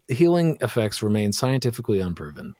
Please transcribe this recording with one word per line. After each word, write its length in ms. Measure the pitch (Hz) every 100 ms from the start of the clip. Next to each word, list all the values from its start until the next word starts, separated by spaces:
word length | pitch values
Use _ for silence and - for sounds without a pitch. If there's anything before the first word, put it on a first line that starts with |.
| -
healing 500 | 123 170 175 165 -
effects 400 | 117 123 107 -
remain 300 | 107 107 104
scientifically 680 | - 131 131 123 117 113 98
unproven. 540 | 92 82 76 73 67 -